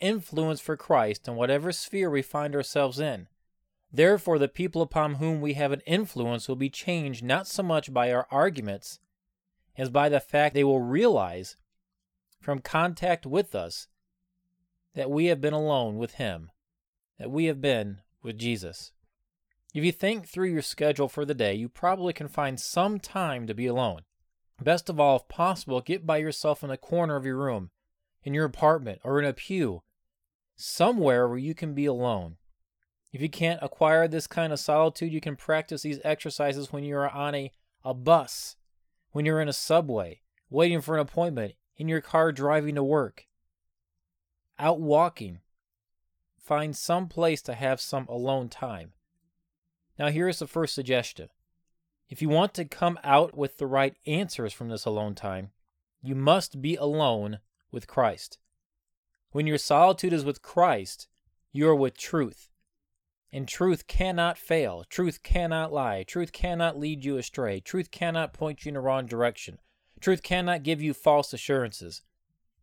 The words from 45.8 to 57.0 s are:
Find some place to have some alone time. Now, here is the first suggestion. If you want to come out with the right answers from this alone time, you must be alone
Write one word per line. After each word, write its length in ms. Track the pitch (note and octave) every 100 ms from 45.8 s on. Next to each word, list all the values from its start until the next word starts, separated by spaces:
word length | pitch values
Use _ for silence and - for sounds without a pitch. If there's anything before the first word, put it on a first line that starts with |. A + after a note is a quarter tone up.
| _ _ _ _ _ _
Find 340 | - D3+ D3+
some 340 | C#3 - F3 F3+
place 340 | - E3 D3+
to 100 | -
have 260 | A#2 C3+ C3
some 280 | - C#3 B2+
alone 400 | A#2+ B2+ C3+ A#2+
time. 440 | - C3 G2 - _ _ _ _ _ _ _ _ _ _ -
Now, 100 | D3
here 220 | D3+ F3+
is 80 | E3
the 80 | D3+
first 280 | E3 D#3
suggestion. 540 | - B2+ B2+ A#2 - D#2+ _ _ _ _ _ _ _ -
If 140 | -
you 80 | D#3
want 240 | D#3 G3+
to 100 | -
come 340 | D#3 - F3 E3+
out 320 | C#3+ C#3 E3 C3+
with 220 | C#3 -
the 80 | C3+
right 280 | C3+ C3+ - -
answers 480 | D#3 F#3+ - A2
from 160 | - A#2
this 160 | A2 A#2
alone 280 | G#2 G#2+
time, 360 | G2 G2+ F#2+ G2 _ _ _ _ _
you 140 | C3
must 480 | C3+ C#3 F#3 - C#3
be 120 | C#3+
alone 640 | E3 D3 D#3